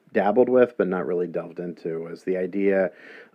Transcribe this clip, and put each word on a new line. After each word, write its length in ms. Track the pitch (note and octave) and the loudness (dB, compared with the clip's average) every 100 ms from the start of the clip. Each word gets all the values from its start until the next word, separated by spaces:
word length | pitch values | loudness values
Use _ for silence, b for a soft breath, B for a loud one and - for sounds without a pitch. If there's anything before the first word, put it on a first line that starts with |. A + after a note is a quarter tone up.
| _ | _
dabbled 340 | A2 F#2+ A2 B2 | -2 2 2 4
with, 260 | B2+ B2 - | 6 4 2
but 100 | F#2 | -2
not 180 | F#2 - | -2 -2
really 200 | F2+ F2 | -4 -4
delved 320 | E2+ E2 E2 | -6 -10 -10
into, 440 | F2 E2 E2+ E2 | -10 -8 -8 -8
was 180 | E2 E2 | -8 -10
the 120 | - F#2 | -4 -4
idea 520 | F#2 G2 G2 F#2+ F#2 - B B B | -2 0 2 2 0 -4 B B B